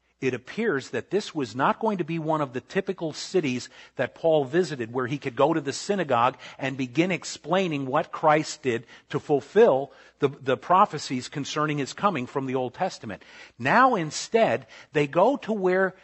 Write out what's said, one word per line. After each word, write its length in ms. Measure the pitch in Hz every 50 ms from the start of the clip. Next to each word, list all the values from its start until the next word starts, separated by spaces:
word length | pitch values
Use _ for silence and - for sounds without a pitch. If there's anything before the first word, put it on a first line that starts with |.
| _ _ _ _ 135
It 80 | 131 123
appears 560 | 120 - - - 208 233 220 156 135 117 -
that 220 | - 117 - _
this 240 | 165 208 - - -
was 200 | 156 131 107 107
not 240 | 127 143 185 220 -
going 200 | 226 220 208 175
to 40 | 165
be 160 | 147 165 165
one 220 | 151 156 156 151
of 100 | 147 131
the 100 | 123 127
typical 520 | - - - 190 190 - 185 - 175 151 135
cities 560 | - - - - 185 156 131 123 120 - - - - - - _
that 200 | - 127 - -
Paul 280 | - - 165 160 151 139
visited, 460 | 123 143 180 185 143 147 123 117 113
where 160 | 120 131 127
he 120 | 117 147 135
could 160 | - 135 117
go 180 | 117 139 151 165
to 80 | 160
the 100 | 127 139 127
synagogue 640 | - - - 208 196 165 139 123 117 120 131 135 - - - -
and 200 | - 143 135 135
begin 340 | 127 135 123 120 151 170 190
explaining 760 | 175 - - - - - - 147 175 190 190 170 151 139 135
what 260 | 131 131 156 - -
Christ 520 | - - - 156 151 160 151 - - - -
did 220 | 131 113 117 120 - - - _ _
to 100 | - 143
fulfill 720 | - - 151 135 - - - 202 233 202 139 131 139 - - - - - _ _
the, 100 | 147 135
the 280 | 143 - 131 135 127
prophecies 720 | 123 - - 175 190 208 - - 143 - - 139 127 123 -
concerning 480 | - 147 135 - - 156 151 151 147
his 160 | 147 135 - -
coming 320 | - 196 208 180 131 123
from 220 | - - 143 135
the 80 | 131 131
Old 180 | 135 127 123 -
Testament. 480 | - 180 180 - - - 110 95 - - - - - - - _ -
Now 360 | 117 139 180 226 262 269 240
instead, 720 | 190 160 151 - - - - - 226 220 151 117 127 117 - - - - _ -
they 140 | 147 147
go 300 | 139 135 170 196 247 285
to 160 | - - 190 226
where 400 | 202 185 180 185 190 190 180 185 -